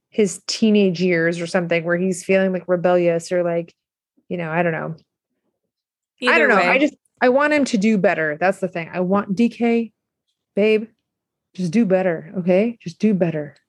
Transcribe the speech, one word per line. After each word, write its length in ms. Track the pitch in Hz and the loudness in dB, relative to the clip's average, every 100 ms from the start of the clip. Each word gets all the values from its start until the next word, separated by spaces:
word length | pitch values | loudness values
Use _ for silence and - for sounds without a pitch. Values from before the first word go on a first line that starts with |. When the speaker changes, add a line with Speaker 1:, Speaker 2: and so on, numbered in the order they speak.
| _ | _
Speaker 1:
his 340 | - 202 - - | -2 -2 -2 -10
teenage 540 | - 220 208 196 165 | -2 2 4 2 0
years 380 | 180 170 165 170 | 0 0 0 -2
or 60 | 170 | -4
something 380 | 190 170 170 | -4 -2 -2
where 120 | 165 175 | -2 -2
he's 260 | 185 175 | -2 -4
feeling, 280 | - 190 190 | -2 0 0
like, 120 | 185 - | -2 -2
rebellious 640 | 180 175 180 175 170 - | -2 2 2 2 0 -2
or, 120 | 180 | -4
like, 320 | 175 170 170 _ _ _ _ _ - | -2 -4 -6 _ _ _ _ _ -12
you 80 | 180 | -10
know, 120 | 165 | -4
I 120 | 165 | -2
don't 100 | 175 | -2
know. 240 | 156 151 160 _ _ _ _ _ _ _ _ _ _ _ - | -2 -6 -12 _ _ _ _ _ _ _ _ _ _ _ -6
I 40 | 254 | 0
Speaker 2:
Either 220 | 320 285 | 2 4
Speaker 1:
don't 80 | 208 | 4
know. 0 | |
Speaker 2:
way. 120 | 180 | 4
Speaker 1:
I 100 | 262 | 2
just, 160 | 285 - _ - | 2 -2 _ 0
I 60 | 254 | 2
want 240 | 254 294 | 4 2
him 120 | 302 262 | 2 2
to 120 | 226 | 2
do 200 | 214 214 | 2 2
better. 380 | 190 165 156 147 | 2 0 -2 0
That's 200 | 180 196 | -2 0
the 80 | 185 | -4
thing. 200 | 180 160 | -6 -8
I 80 | 175 | -4
want 340 | 180 196 208 | -2 -2 -2
D 160 | 190 233 | 0 0
K, 420 | 233 233 233 226 _ _ _ _ _ _ - | 0 -2 0 -4 _ _ _ _ _ _ -2
babe, 320 | 214 214 220 _ _ _ _ _ _ | 2 2 -2 _ _ _ _ _ _
just 160 | - 180 | -8 -2
do 140 | 202 | 0
better. 480 | 220 185 185 160 156 190 | 2 2 0 -4 -8 -6
Okay. 400 | 175 185 226 233 | 0 2 0 -4
Just 180 | - - | -14 -4
do 140 | 214 | 0
better. 440 | 190 175 156 147 - | 0 0 -4 -8 -14